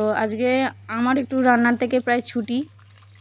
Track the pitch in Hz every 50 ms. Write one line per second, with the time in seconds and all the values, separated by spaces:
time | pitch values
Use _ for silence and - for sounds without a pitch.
0 | 214 214 214 - 220 214 214 220 247 247 254 262 269 262 - - - - 220 226
1 | 240 247 262 277 262 - 262 262 254 254 247 233 233 240 240 226 254 233 254 254
2 | 240 247 240 247 247 - - 240 214 202 240 254 294 - - - - - - -
3 | - - - -